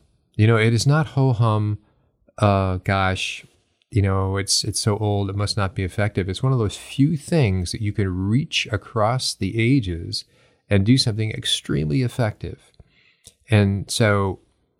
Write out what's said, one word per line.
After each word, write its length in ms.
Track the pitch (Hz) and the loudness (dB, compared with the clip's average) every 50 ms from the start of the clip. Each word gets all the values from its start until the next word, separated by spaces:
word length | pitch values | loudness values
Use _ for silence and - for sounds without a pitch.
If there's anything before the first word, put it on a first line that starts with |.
| _ _ _ _ _ _ _ | _ _ _ _ _ _ _
You 120 | - 107 | 2 4
know, 100 | 113 117 | 4 4
it 160 | 110 107 113 117 | 4 4 2 2
is 140 | 110 - | 2 2
not 200 | 139 147 156 156 - | 2 2 2 2 0
ho-hum, 720 | - 139 135 135 120 98 120 113 107 107 107 107 104 - - _ _ _ _ _ _ _ _ _ _ - | 0 2 2 2 2 2 2 2 2 0 0 -2 -4 -6 -8 _ _ _ _ _ _ _ _ _ _ 0
uh, 380 | 104 104 101 98 95 95 92 | 2 2 2 2 0 0 -2
gosh, 680 | 90 - - 98 98 95 95 95 92 - - - - - _ _ _ _ _ _ _ _ _ | -4 -2 -2 0 0 2 0 0 -2 -4 -8 -8 -12 -16 _ _ _ _ _ _ _ _ _
you 120 | - 101 101 | 0 0 2
know, 340 | 98 95 95 95 95 95 | 2 2 0 0 0 -2
it's, 260 | 98 98 - - - - | -2 -2 -2 -2 -2 -2
it's 160 | 113 101 - | -2 -6 -2
so 180 | - 117 104 101 | -2 0 0 0
old, 300 | 107 104 104 101 101 95 | 0 -2 0 0 -2 -2
it 40 | 98 | -2
must 220 | 101 104 98 - | -4 -4 -2 -2
not 180 | 110 101 92 - | -2 -4 -2 -2
be 80 | - 95 | -4 -4
effective. 460 | 90 - - 104 107 - - 90 95 | -4 -2 -2 -2 -2 -2 -2 -4 -2
It's 140 | 95 - - | -4 -2 0
one 100 | 131 135 | 0 0
of 80 | 123 | 2
those 160 | 110 98 - | 0 -2 -4
few 400 | - - - - - 135 156 170 | -6 -14 -10 0 2 2 2 2
things 560 | 139 - - 175 165 135 101 92 92 87 - - | -2 -4 -2 2 2 2 2 2 0 -2 -4 -6
that 80 | - | -6
you 120 | 110 104 104 | -6 -4 -2
can 360 | - 101 95 90 92 95 98 | -2 -2 -2 -2 -2 -2 0
reach 400 | 110 131 165 - - - - - | 0 0 0 -2 -4 -6 -4 -4
across 640 | - 101 - - - 117 104 110 123 131 - - - | -4 -6 -6 -6 -2 0 0 0 0 -2 -4 -6 -6
the 240 | - - 190 - 113 | -4 -6 -4 -2 0
ages 680 | 113 120 139 143 104 92 85 82 90 98 104 - - _ _ _ _ _ _ _ _ _ | 2 2 2 2 0 -2 -6 -6 -8 -8 -10 -10 -10 _ _ _ _ _ _ _ _ _
and 160 | 104 98 95 | 2 2 4
do 100 | 110 131 | 4 4
something 360 | 135 - 127 107 107 110 110 - | 4 4 0 -2 -2 -4 -4 -6
extremely 720 | 120 117 - - - - - - 139 156 151 147 135 127 | -6 -4 -4 -4 -4 -4 -4 -4 -2 -2 0 0 0 0
effective. 680 | 123 - - 123 107 - - - 80 - - _ _ _ _ - _ _ _ _ _ _ _ _ - _ _ _ - | -2 -2 -2 -2 -2 -2 -6 -12 -12 -12 -14 _ _ _ _ -20 _ _ _ _ _ _ _ _ -20 _ _ _ 2
And 400 | 113 104 104 98 98 98 - - | 4 4 4 4 2 -2 -4 -6
so, 500 | - - 120 107 101 101 98 98 92 - _ _ _ _ _ _ _ _ | -2 0 2 2 2 2 0 -2 -4 -6 _ _ _ _ _ _ _ _